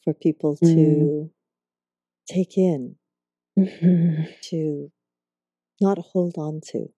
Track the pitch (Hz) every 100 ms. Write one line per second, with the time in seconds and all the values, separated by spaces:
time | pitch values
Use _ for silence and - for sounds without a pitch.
0 | - 151 165 151 156 147 170 165 151 151
1 | 151 151 160 - _ _ _ _ _ _
2 | _ _ - 185 180 - 185 147 123 -
3 | _ _ _ _ _ - 185 - 170 175
4 | 170 156 165 - - 165 156 147 143 _
5 | _ _ _ _ _ _ _ _ 196 196
6 | 175 185 175 170 151 156 - 120 -